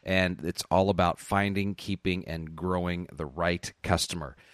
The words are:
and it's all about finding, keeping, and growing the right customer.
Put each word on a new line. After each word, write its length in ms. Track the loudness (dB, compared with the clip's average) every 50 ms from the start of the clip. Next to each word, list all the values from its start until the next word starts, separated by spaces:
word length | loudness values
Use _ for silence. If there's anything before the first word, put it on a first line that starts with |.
and 420 | -2 0 2 4 4 2 0 -2 -4
it's 200 | -4 -4 -4 -2 2
all 180 | 4 4 6 4
about 300 | 4 4 4 2 2 0
finding, 560 | -2 0 0 2 2 2 0 0 -2 -2 -4
keeping, 500 | -6 -6 -6 -4 -2 -2 -2 -2 -2 -4
and 300 | -6 -6 -6 -6 -8 -8
growing 500 | -4 -2 0 0 0 0 0 -2 -4 -6 -8
the 140 | -8 -8 -8
right 460 | -6 -2 0 0 2 2 0 -4 -8 -12 _ 0
customer. 520 | 2 4 4 2 0 -4 -6 -8 -10 -12 -16 -20 _